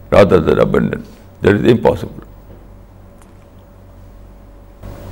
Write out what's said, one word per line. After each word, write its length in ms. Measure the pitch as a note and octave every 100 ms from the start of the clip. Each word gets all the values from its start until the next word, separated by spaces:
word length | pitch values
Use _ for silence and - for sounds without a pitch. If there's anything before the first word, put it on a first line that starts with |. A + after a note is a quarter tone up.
| -
rather 300 | F#2 G2 F2+
than 180 | D2+ A1+
abundance. 500 | A1 C2+ A1+ - - - - -
That 140 | -
is 100 | G2+
impossible. 580 | - A#2+ - - - - - - - - - - - - - - - - - - - - - - - - - - - - - - - - -